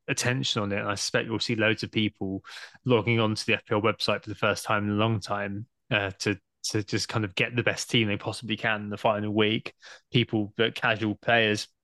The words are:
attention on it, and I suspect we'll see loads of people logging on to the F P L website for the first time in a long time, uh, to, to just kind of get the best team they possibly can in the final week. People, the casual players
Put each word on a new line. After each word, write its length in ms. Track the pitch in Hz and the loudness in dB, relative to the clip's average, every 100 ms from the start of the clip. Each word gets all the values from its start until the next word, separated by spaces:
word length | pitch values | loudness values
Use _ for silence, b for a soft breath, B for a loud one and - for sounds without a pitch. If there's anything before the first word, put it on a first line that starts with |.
| - | -6
attention 540 | 143 120 131 131 120 | -2 0 -2 -2 -2
on 100 | 101 | -2
it, 80 | 101 | -2
and 80 | 107 | -2
I 60 | 101 | -4
suspect 340 | - 120 120 | -2 -2 -2
we'll 100 | 110 | -4
see 160 | - 113 | -2 2
loads 260 | 107 110 | 2 2
of 100 | 104 | -2
people 520 | 117 104 - 95 95 B B B B 127 | 0 -2 -2 -6 -6 B B B B 2
logging 340 | 120 107 117 | 2 4 2
on 140 | 110 | 2
to 120 | 107 - | 0 0
the 100 | 104 | -2
F 100 | - | 0
P 80 | |
L 80 | 107 | 0
website 400 | 107 - - 104 | 2 0 -2 -2
for 80 | - | -4
the 60 | 104 | -2
first 300 | 110 98 - | 0 0 0
time 180 | 104 | 0
in 80 | 104 | 0
a 20 | |
long 260 | 104 110 110 | 2 2 0
time, 460 | - 101 101 101 113 _ _ | -2 -4 -4 -6 -10 _ _
uh, 220 | 107 98 - | -2 -2 -2
to, 180 | 107 101 _ _ - | -2 -2 _ _ -4
to 180 | 110 | -4
just 260 | 101 104 - | -2 -4 -2
kind 160 | 117 104 | -2 -2
of 80 | |
get 220 | - 117 120 | -2 -2 0
the 80 | |
best 260 | 110 95 - | 0 -2 0
team 180 | 123 107 | 0 2
they 100 | 104 | 0
possibly 380 | - 104 107 110 | -4 -8 -6 -4
can 260 | 117 107 | -2 -2
in 80 | 104 | -4
the 60 | 101 | -2
final 340 | 117 107 107 | 0 2 0
week. 400 | 107 107 110 - - B B _ | 2 2 2 -4 -14 B B _
People, 400 | 120 113 110 104 - | 0 2 0 -2 0
the 140 | 113 | 0
casual 440 | - 127 107 107 101 | 2 0 0 0 -2
players 520 | - 117 110 107 - _ | 2 4 4 2 -4 _